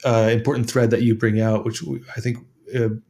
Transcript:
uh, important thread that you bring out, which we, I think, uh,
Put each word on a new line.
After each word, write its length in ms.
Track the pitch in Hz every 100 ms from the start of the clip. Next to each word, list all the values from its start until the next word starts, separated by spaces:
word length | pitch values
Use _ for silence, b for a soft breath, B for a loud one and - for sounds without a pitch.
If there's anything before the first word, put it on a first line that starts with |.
| 131
uh, 240 | 113 110
important 380 | 113 139 127 113
thread 220 | 127 113
that 100 | 113
you 140 | 120 110
bring 260 | 113 107
out, 240 | 110 110 117
which 160 | 113
we, 180 | 165 127 - -
I 60 |
think, 160 | 120 117 - _ - 123
uh, 140 | 113 110